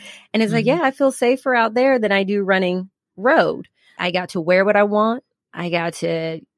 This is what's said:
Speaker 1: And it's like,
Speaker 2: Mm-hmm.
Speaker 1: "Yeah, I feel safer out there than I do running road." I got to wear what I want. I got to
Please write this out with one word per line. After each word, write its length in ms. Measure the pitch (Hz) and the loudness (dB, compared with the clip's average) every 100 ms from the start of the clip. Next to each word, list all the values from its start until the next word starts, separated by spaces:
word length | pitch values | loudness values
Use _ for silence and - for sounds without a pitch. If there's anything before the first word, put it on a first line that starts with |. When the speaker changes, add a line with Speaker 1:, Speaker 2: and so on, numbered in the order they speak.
| - - _ | -12 -20 _
Speaker 1:
And 100 | 214 | -2
it's 80 | 220 | 0
like, 140 | 226 220 | 0 2
Speaker 2:
Mm-hmm. 140 | 330 | 2
Speaker 1:
"Yeah, 60 | 277 | 0
I 60 | |
feel 200 | 262 269 | 0 -2
safer 440 | - 240 262 254 240 | 0 0 0 0 0
out 180 | 226 | 0
there 240 | 226 262 262 | 0 2 2
than 140 | 214 | 2
I 120 | 196 | 0
do 200 | 190 202 | 0 -2
running 460 | 190 190 185 180 185 _ _ - | 0 0 0 -2 -6 _ _ -4
road." 520 | 220 320 170 - - _ _ - | 2 2 2 -2 -10 _ _ -8
I 140 | 180 | -4
got 180 | 175 180 | -4 -4
to 120 | 185 | -4
wear 240 | 160 185 196 | 2 2 4
what 100 | 202 | 4
I 80 | |
want. 400 | 208 208 220 247 - _ _ | 2 2 0 -2 -8 _ _
I 160 | - 175 | -10 -4
got 260 | 170 170 - | -4 -4 -6
to 440 | 165 165 160 160 - | -4 -4 -6 -8 -14